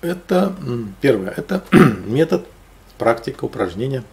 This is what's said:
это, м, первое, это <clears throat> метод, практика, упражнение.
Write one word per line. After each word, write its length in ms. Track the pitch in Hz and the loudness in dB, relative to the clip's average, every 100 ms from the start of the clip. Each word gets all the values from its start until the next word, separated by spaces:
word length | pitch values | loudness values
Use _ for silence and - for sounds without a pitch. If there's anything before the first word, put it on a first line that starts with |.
это, 520 | 170 180 - 180 196 185 | -6 -8 0 0 0 -4
м, 340 | 131 120 107 95 | -8 -6 -8 -2
первое, 300 | 139 110 95 | 2 2 0
это 340 | - - 190 - | -8 -4 -6 4
<clears throat> 40 | 214 151 101 | 6 6 4
метод, 420 | 95 120 160 180 - - - - - - | -2 0 2 0 -4 -20 -20 -20 -20 -2
практика, 460 | 110 117 - - | 0 0 -4 -8
упражнение. 600 | 113 - 95 87 131 135 107 | -8 -4 -6 -4 -4 -6 -8